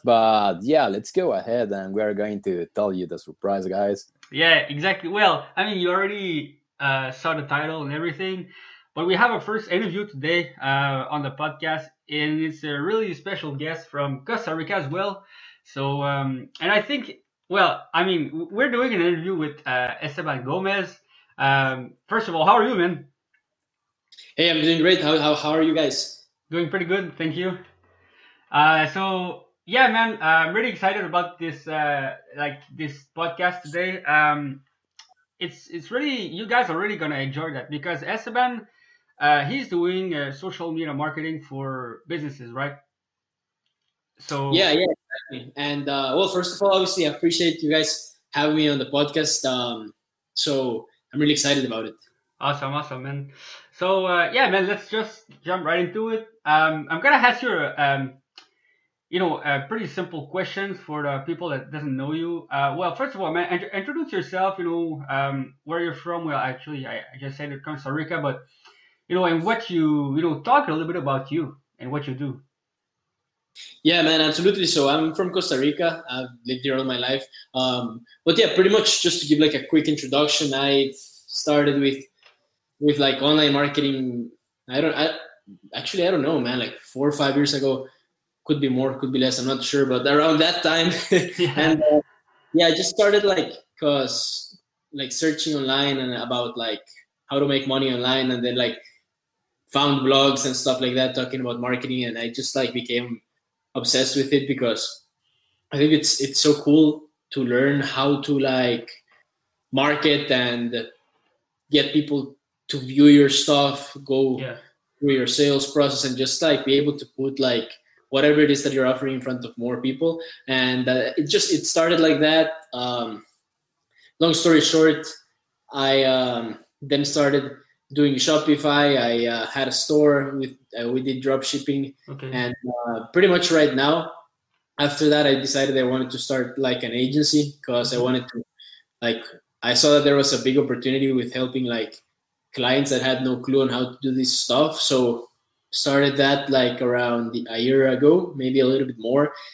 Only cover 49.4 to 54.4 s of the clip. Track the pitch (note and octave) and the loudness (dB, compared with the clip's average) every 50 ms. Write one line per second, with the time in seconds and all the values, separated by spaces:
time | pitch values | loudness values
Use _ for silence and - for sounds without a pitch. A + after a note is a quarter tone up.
49.4 | - C3 B2+ B2+ A#2+ A#2+ A#2 A2 A2 G#2 - _ _ _ _ _ _ _ _ - | -2 -4 -4 -4 -4 -6 -8 -10 -14 -16 -20 _ _ _ _ _ _ _ _ -4
50.4 | - D#3 C#3 C3+ C3 B2 A2+ A2 - - _ _ _ _ - D3 D3 D3+ D3 D3 | -2 -2 -2 -2 -2 -2 -4 -6 -8 -14 _ _ _ _ -4 0 0 2 2 2
51.4 | C#3+ C#3+ C#3+ C#3 B2+ A#2 A2+ A2+ A2 G#2+ - _ _ _ _ _ _ _ _ - | 2 0 0 0 0 -2 -4 -6 -8 -10 -12 _ _ _ _ _ _ _ _ -6
52.4 | B2+ C#3+ C#3 - C#3 C3+ C#3+ D3 C#3+ - C3 B2+ C3 C#3 C#3 C#3+ C#3 - - - | -4 -4 -4 -4 -6 -6 -6 -6 -8 -8 -10 -12 -10 -10 -10 -10 -10 -12 -16 -20
53.4 | - - - - - _ _ - F3+ F#3 G3 F#3+ F#3 F3+ F3+ F3 E3+ - - B3+ | -20 -20 -20 -20 -20 _ _ -4 0 0 2 2 2 2 2 2 2 2 2 2